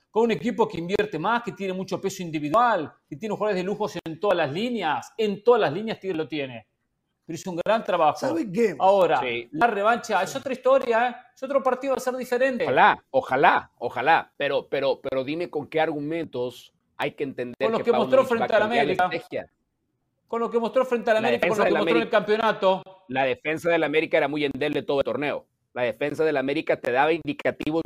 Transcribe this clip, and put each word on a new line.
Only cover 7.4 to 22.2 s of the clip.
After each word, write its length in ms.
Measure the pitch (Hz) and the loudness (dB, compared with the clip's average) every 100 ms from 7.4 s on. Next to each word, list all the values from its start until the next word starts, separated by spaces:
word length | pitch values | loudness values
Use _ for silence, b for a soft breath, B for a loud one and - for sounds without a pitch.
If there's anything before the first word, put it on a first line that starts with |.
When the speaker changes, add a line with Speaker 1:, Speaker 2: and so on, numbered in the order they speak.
| 190 | -8
Speaker 1:
un 80 | 170 180 | -4 0
gran 180 | 226 | 0
trabajo. 360 | 220 175 156 - | 0 2 2 2
Speaker 2:
¿Sabe 320 | 269 330 240 | -2 -2 -2
qué? 240 | 175 226 151 | 0 0 2
Speaker 1:
Ahora, 420 | 190 202 170 143 | 4 4 4 2
Speaker 3:
Sí. 300 | 127 120 120 | 0 -4 -6
Speaker 1:
la 120 | 151 175 | 0 0
revancha 560 | 185 208 233 - 190 | 2 2 0 0 -2
es 140 | 196 277 | 0 -4
otra 180 | 277 | -6
historia, 560 | 254 254 269 247 226 247 | -2 4 4 4 2 0
¿eh? 60 | 240 - _ | -2 -14 _
Es 60 | |
otro 220 | 262 277 | -4 0
partido, 300 | 262 254 269 | 0 -2 -2
va 40 | 254 | -2
a 20 | |
ser 160 | 254 254 | -2 -4
diferente. 500 | 247 247 269 247 147 | -2 0 0 0 0
Speaker 3:
Ojalá, 380 | 139 196 135 _ | 6 6 4 _
ojalá, 600 | 131 - 131 175 - - - | -2 0 4 4 4 0 -8
ojalá, 520 | 120 123 135 156 - - | -6 -2 2 2 0 -4
pero, 300 | 139 135 - | -2 -2 -2
pero, 320 | 147 135 - | -2 0 -2
pero 220 | 143 131 | -2 -4
dime 260 | 131 160 175 | -4 -4 -6
con 160 | 156 139 | -6 -4
qué 140 | 156 | -2
argumentos 880 | 160 151 147 170 165 123 123 120 - _ _ - | -2 -2 -4 -6 -6 -6 -6 -8 -20 _ _ -8
hay 160 | 143 | -6
que 100 | - | -6
entender 320 | 139 131 123 120 | -8 -6 -10 -4
Speaker 1:
Con 120 | - | -2
los 80 | 226 | 0
Speaker 3:
que 60 | - | 0
Speaker 1:
que 120 | 240 | 0
mostró 220 | 220 262 | 2 2
Speaker 3:
Paunovic 220 | 254 233 | 4 0
va 40 | 240 | 2
a 20 | |
Speaker 1:
frente 60 | |
al 60 | 214 | 2
Speaker 3:
cambiar 240 | 214 233 220 | 2 2 0
la 60 | |
Speaker 1:
América. 100 | 180 180 | 0 -2
Speaker 3:
estrategia. 460 | 165 - 127 92 _ _ _ _ _ _ _ _ | -2 -8 -10 -10 _ _ _ _ _ _ _ _
Speaker 1:
Con 120 | 233 | -6
lo 100 | 233 | -2
que 100 | 233 | -2
mostró 260 | 226 262 254 | 0 0 0
frente 240 | 240 233 | 0 2
al 40 | 220 | 2
Speaker 3:
La 40 | |
Speaker 1:
América, 280 | 226 240 175 | 2 0 0
con 100 | 214 | 2
Speaker 3:
defensa 60 | |
Speaker 1:
lo 20 | 190 | 2
que 40 | |
Speaker 3:
del 80 | 165 | 2
Speaker 1:
mostró 120 | 165 | 2
en 60 | - | 2
el 60 | |
Speaker 3:
América, 140 | - | 2
Speaker 1:
campeonato. 840 | 214 | 0